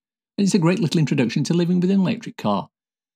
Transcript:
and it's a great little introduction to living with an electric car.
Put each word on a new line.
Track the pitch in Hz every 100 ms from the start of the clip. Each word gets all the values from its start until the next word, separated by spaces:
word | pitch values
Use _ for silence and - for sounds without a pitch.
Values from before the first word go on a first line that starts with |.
| _ _ _ -
and | 202
it's | 208
a |
great | 160 185
little | 165 170
introduction | 151 147 110 156 139
to |
living | 170 170 180
with | 180
an | 196
electric | 175 - - -
car. | 110 101 - _ _ _ _